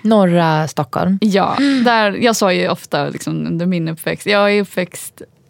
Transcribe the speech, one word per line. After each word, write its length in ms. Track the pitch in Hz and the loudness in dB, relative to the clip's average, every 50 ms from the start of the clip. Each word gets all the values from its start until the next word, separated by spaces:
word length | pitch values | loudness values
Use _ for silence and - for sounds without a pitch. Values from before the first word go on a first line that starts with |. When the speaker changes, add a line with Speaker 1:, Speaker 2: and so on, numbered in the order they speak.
| - | 0
Speaker 1:
Norra 640 | 214 226 208 190 180 170 175 165 160 156 156 156 143 | 2 4 4 4 4 4 4 4 2 2 0 0 -2
Stockholm. 500 | - - 143 - - 151 170 180 196 190 226 | -2 -4 -4 -4 -2 -2 0 0 0 0 0
Speaker 2:
Ja, 340 | 214 185 196 175 160 160 - | 2 2 2 2 0 0 0
Speaker 1:
Mm. 260 | 277 277 277 262 233 | 0 2 2 2 2
Speaker 2:
där, 280 | 240 233 220 214 202 190 | 2 2 2 2 0 0
jag 240 | 190 233 240 220 | 0 0 0 2
sa 160 | - 214 190 180 | 2 2 2 2
ju 160 | 180 180 180 | 0 0 -2
ofta 400 | 170 - - - - 147 143 143 | -4 -6 -6 -6 -4 -4 -4 -4
liksom, 380 | - 160 - - 160 156 156 | -6 -8 -8 -6 -6 -6 -4
under 200 | 160 170 165 170 | -4 -4 -2 -2
min 220 | 180 185 170 160 160 | -2 -2 -2 -2 -4
uppväxt. 380 | 160 - - 165 165 - - | -6 -6 -6 -8 -8 -6 -2
Jag 260 | 190 208 202 202 202 202 | 0 2 2 2 2 2
är 60 | 208 | 0
uppväxt, 600 | 202 - - - 175 - - - - - - - - - _ _ _ - | -2 -2 -4 -6 -6 -6 -8 -14 -16 -16 -18 -20 -20 -20 _ _ _ -18